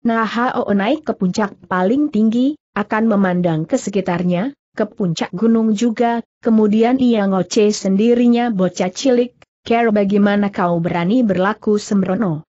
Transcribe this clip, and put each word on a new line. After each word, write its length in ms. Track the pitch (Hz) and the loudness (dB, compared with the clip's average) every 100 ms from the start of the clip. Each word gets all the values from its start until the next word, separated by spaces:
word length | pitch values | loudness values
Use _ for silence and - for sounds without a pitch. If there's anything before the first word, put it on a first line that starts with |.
Nah, 240 | 233 226 214 | -2 -2 -2
Hao 400 | 220 254 262 - | -2 -4 -4 -2
naik 400 | 202 202 311 - | 0 0 -2 -4
ke 80 | - | -4
puncak 400 | 185 185 202 - | -2 -2 -4 -6
paling 480 | - 185 185 269 294 | -6 -2 0 0 0
tinggi, 480 | 208 220 233 262 302 _ - | 0 0 2 -2 -4 _ -8
akan 320 | 208 220 226 | -4 -2 0
memandang 560 | 202 190 180 175 160 | 2 0 0 0 -2
ke 160 | 160 254 | -2 -4
sekitarnya, 720 | - 202 190 175 180 175 247 - _ - | -2 -4 -4 -2 -2 -2 -4 -8 _ -6
ke 80 | |
puncak 480 | - - 190 160 240 | -6 -4 -4 -4 -6
gunung 400 | 175 226 226 220 | -2 0 2 0
juga, 480 | 214 240 214 233 233 - _ | 0 -2 0 -2 -2 -8 _
kemudian 560 | 240 220 214 220 226 262 | 0 2 4 4 2 2
ia 240 | 254 226 | 2 2
ngoceh 480 | 196 190 180 - 208 | 0 0 0 2 2
sendirinya, 800 | 208 190 190 226 240 240 233 240 | 0 0 2 2 4 4 2 0
"Bocah 400 | 196 180 180 185 | 0 -2 -2 -6
cilik, 400 | - 277 240 247 _ _ _ | -2 0 2 0 _ _ _
care 240 | - 233 233 208 | -2 0 2 0
bagaimana 560 | 196 202 202 202 202 | 0 2 2 2 -2
kau 240 | 202 180 175 | -2 -2 0
berani 480 | 170 170 170 247 | -2 -2 0 0
berlaku 560 | 226 180 190 214 - 208 | 0 0 -2 -2 -2 -2
sembrono? 640 | - 202 185 190 208 156 | 0 -2 0 -2 -2 -4